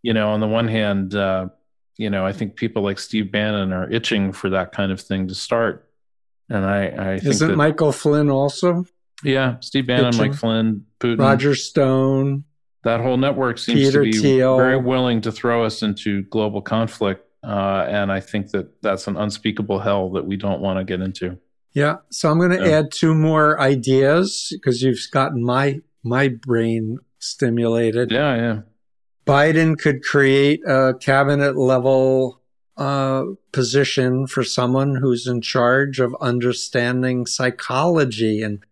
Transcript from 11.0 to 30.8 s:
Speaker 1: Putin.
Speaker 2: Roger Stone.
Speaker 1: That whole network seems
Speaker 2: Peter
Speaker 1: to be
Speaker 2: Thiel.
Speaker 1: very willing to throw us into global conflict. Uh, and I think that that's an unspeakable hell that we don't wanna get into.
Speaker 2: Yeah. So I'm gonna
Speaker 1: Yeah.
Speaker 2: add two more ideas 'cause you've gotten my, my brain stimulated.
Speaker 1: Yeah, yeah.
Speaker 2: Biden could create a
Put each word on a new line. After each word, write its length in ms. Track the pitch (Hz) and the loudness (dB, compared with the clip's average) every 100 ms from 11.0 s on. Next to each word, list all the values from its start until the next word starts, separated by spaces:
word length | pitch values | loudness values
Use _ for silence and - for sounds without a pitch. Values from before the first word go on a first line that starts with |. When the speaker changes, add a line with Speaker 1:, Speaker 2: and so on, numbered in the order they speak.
Speaker 1:
Putin. 180 | 120 117 | -2 2
Speaker 2:
Roger 340 | 135 135 143 | 2 4 2
Stone. 920 | 135 - 160 135 131 135 135 139 139 143 _ _ _ | 0 -2 0 2 2 2 2 0 -4 -8 _ _ _
Speaker 1:
That 160 | 117 117 | -2 0
whole 160 | 127 127 | 0 0
network 400 | 139 135 127 117 | 0 0 -2 -2
seems 240 | - 139 | -2 2
Speaker 2:
Peter 240 | 139 139 | 2 4
Speaker 1:
to 60 | 123 | 2
be 20 | |
Speaker 2:
Thiel. 460 | 110 139 131 127 131 | 2 2 4 4 4
Speaker 1:
very 180 | 127 135 | 2 2
willing 460 | 123 131 127 113 | 0 0 0 0
to 100 | 110 | -4
throw 320 | 107 123 117 | -4 -2 0
us 180 | 110 - | -2 -2
into 400 | 107 101 104 101 | -4 -4 -4 -4
global 360 | 95 110 104 98 | -4 -2 -2 -4
conflict. 600 | - 113 113 - 101 92 _ _ | -4 -2 -2 -2 -2 -4 _ _
Uh, 440 | - 101 98 98 65 | -6 -2 -2 -2 -2
and 240 | 104 98 | -2 -2
I 80 | 95 | -4
think 300 | - 107 98 | -4 -8 -4
that 320 | 101 87 _ | -6 -8 _
that's 240 | 107 95 - | -4 -4 -4
an 80 | 98 | -4
unspeakable 640 | 104 - 113 107 104 98 | -4 -4 -4 -4 -4 -2
hell 320 | 101 101 92 | 0 -2 -2
that 140 | 92 92 | -4 -4
we 100 | 98 | -4
don't 240 | 101 80 | -4 -2
wanna 240 | 95 95 | -2 -4
get 160 | 92 92 | -4 -4
into. 380 | 95 98 92 92 _ _ _ 139 | -6 -6 -8 -8 _ _ _ -2
Speaker 2:
Yeah. 200 | 147 - _ | -2 -2 _
So 200 | - 160 | -2 2
I'm 100 | 160 | 4
gonna 160 | 175 180 180 | 2 2 4
Speaker 1:
Yeah. 120 | 156 | 2
Speaker 2:
add 120 | 156 | 2
two 240 | - 165 | 0 2
more 460 | 160 156 156 151 151 | 4 4 4 4 4
ideas 960 | 135 135 120 131 135 165 185 - - 156 | 2 2 2 4 4 4 0 -4 -10 -4
'cause 160 | 139 120 | -2 0
you've 240 | 131 117 - | 0 0 -2
gotten 320 | 139 135 135 | -2 0 0
my, 360 | 120 123 139 139 _ _ | 0 0 0 -2 _ _
my 260 | 117 127 139 | -2 0 0
brain 680 | 117 131 117 113 113 110 123 _ _ | -2 -2 0 2 0 -4 -8 _ _
stimulated. 920 | - - 123 117 117 117 117 113 123 | -14 -4 -2 0 0 2 0 0 0
Speaker 1:
Yeah, 240 | 120 147 117 | 0 0 0
yeah. 240 | 117 107 - _ _ _ _ _ - | -2 -4 -10 _ _ _ _ _ 2
Speaker 2:
Biden 500 | 139 151 160 160 151 | 4 4 4 2 2
could 260 | 151 131 | 0 -2
create 600 | - 147 139 139 143 151 - | 0 4 4 6 4 2 0
a 280 | 131 | 2